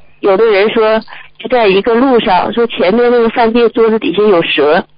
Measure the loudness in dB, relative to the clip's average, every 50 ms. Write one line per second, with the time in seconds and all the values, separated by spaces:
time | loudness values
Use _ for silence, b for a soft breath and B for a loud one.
0 | -18 -20 -18 -6 -2 0 0 2 2 2 2 2 0 0 0 0 0 0 0 -2
1 | -4 B B B B B B _ -8 -4 -2 0 2 2 0 0 0 0 0 0
2 | 2 2 0 0 0 0 0 0 -2 -2 -2 -2 -4 -4 -2 -2 -2 0 0 0
3 | 0 2 2 2 0 0 0 0 -2 0 2 2 0 0 0 0 0 0 0 -2
4 | -2 -4 -2 0 2 2 2 2 0 -2 -2 0 0 2 2 0 -2 -6 _